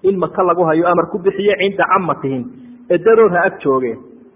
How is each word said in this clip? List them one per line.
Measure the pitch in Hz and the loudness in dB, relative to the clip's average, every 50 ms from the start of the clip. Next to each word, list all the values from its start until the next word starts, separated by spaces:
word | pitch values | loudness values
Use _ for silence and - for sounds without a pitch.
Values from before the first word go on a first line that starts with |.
| - | 0
in | 185 202 180 | 0 0 0
Makka | 170 160 - - 185 | -4 -4 -2 -2 0
lagu | 175 170 175 180 | 0 2 2 2
hayo | 160 156 160 170 | 2 2 2 2
amar | 175 175 170 165 170 | 2 2 2 0 -2
ku | - 185 | -4 -2
bixiye | 175 196 196 196 202 208 196 | -2 -2 -2 0 0 0 0
cinda | 190 185 202 196 - 170 | 0 -2 -4 -2 -2 -2
cammatihim, | - 185 196 185 160 139 - - 135 135 127 120 - - - - - - - - - | 0 0 0 0 -2 -6 -4 -4 -6 -6 -6 -8 -10 -14 -20 -20 -20 -20 -20 -4 0
edadood | 180 175 - 220 226 220 226 202 | 0 2 4 4 4 6 4 4
ha | 175 175 170 | 4 2 0
ag | - - - | -2 -4 -4
joogeen | - 147 131 131 131 120 113 92 - - - - - - _ | -2 -2 0 0 -2 -4 -8 -10 -14 -20 -20 -20 -20 -20 _